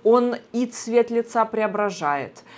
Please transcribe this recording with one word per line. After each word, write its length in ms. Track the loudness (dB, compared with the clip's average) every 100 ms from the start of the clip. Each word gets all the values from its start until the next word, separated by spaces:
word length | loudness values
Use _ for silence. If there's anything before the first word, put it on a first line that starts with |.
Он 320 | 4 4 4 -2 -6
и 140 | -4
цвет 460 | -4 -6 0 2 2
лица 340 | -2 -2 -2
преображает, 960 | 0 0 -2 -2 -4 -2 -2 -2 -6 -14 -20